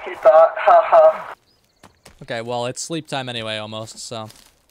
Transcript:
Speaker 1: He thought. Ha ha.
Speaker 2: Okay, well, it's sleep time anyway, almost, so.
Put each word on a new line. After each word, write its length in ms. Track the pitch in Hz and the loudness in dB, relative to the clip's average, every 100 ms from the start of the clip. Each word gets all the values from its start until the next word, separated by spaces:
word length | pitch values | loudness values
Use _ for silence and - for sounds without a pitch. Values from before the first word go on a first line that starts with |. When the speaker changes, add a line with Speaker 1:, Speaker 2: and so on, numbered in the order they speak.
| - | -14
Speaker 1:
He 100 | - | 0
thought. 400 | - 160 165 - | 4 6 4 2
Ha 240 | 202 170 | 2 4
ha. 520 | - 165 160 - - - _ _ _ _ _ _ _ _ | 4 4 4 2 -8 -20 _ _ _ _ _ _ _ _
Speaker 2:
Okay, 180 | 143 117 | -12 -10
well, 240 | 117 120 120 | -6 -6 -6
it's 160 | 127 | -10
sleep 260 | - 165 - | -10 -10 -8
time 220 | 139 127 | -10 -8
anyway, 280 | 120 110 107 | -10 -8 -8
almost, 420 | 107 110 110 - | -10 -12 -14 -16
so. 300 | - 113 107 - _ _ _ | -14 -14 -14 -20 _ _ _